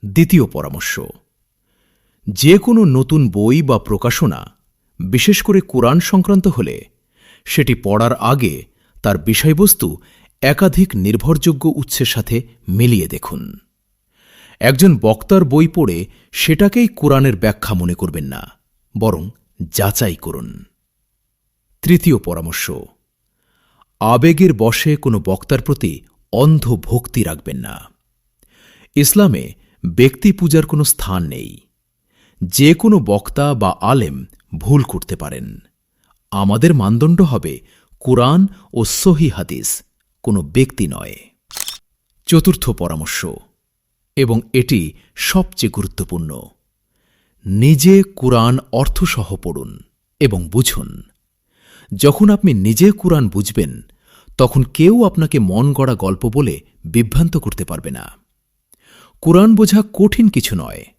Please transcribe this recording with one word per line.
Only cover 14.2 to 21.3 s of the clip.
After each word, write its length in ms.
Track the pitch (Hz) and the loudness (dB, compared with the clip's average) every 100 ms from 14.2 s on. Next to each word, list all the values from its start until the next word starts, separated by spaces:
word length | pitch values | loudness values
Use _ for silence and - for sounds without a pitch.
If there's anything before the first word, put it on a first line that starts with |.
| _ _ _ _ | _ _ _ _
একজন 380 | 117 135 190 135 | 0 4 4 6
বক্তার 440 | 110 110 - 190 160 | 2 0 2 2 4
বই 220 | 143 160 | 2 2
পড়ে 380 | 180 139 85 95 _ _ | 0 -2 -2 -8 _ _
সেটাকেই 560 | - - 156 202 233 233 | -8 -2 2 2 2 -2
কোরআনের 480 | - 147 135 135 101 | 0 0 2 2 0
ব্যাখ্যা 380 | 110 101 - | -2 -4 -4
মনে 200 | 101 87 | -4 -2
করবেন 300 | 87 90 80 | -4 -6 -8
না, 260 | 69 67 - _ _ _ _ - | -10 -12 -16 _ _ _ _ -4
বরং 320 | 110 82 87 - _ _ | -4 -4 -8 -16 _ _
যাচাই 540 | 80 - 95 - 104 82 | -10 -2 -2 -2 -4 -6
করুন। 480 | - 67 57 - - _ _ _ _ _ _ | -10 -12 -14 -18 -20 _ _ _ _ _ _